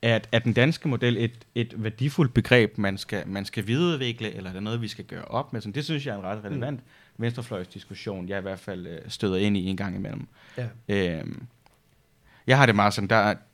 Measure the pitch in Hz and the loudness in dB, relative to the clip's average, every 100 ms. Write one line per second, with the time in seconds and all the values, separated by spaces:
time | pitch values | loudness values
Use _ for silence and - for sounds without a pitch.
0 | 117 113 - 113 123 113 127 165 160 120 | 4 2 2 0 2 4 4 2 -2 0
1 | 123 113 117 - - - 117 - 110 - | 2 2 0 -2 -10 -4 -4 -4 -6 -2
2 | 139 - 139 120 - 123 107 - 101 95 | -2 2 4 4 6 8 8 4 -2 -2
3 | - 104 92 98 98 - 101 120 175 156 | -4 -6 -4 -6 -6 -6 -2 2 2 0
4 | 127 117 107 - 92 92 104 117 113 - | -2 -4 -6 -8 -10 -8 -4 -4 -4 -8
5 | - 90 - 117 143 117 104 104 147 156 | -12 -12 -6 -6 -4 -8 -8 -8 -4 -6
6 | 139 104 92 107 107 143 123 135 - _ | -4 -6 -6 -6 -6 -6 -6 -8 -12 _
7 | _ _ 117 120 120 104 90 - - 98 | _ _ -4 -4 -8 -8 -8 -14 -16 -12
8 | - 95 90 98 95 95 - 95 87 85 | -8 -8 -6 -6 -6 -8 -10 -10 -10 -12
9 | - - 104 92 104 101 92 92 98 95 | -12 -4 0 2 2 2 0 -2 -4 -4
10 | 98 - - _ - - 123 - - 104 | -6 -8 -12 _ -16 -8 -8 -10 -2 0
11 | 90 80 - - - _ _ _ _ _ | 0 -2 -6 -10 -14 _ _ _ _ _
12 | _ _ _ _ - 131 135 104 104 101 | _ _ _ _ 2 6 8 8 4 2
13 | 101 113 104 101 _ | 2 4 4 0 _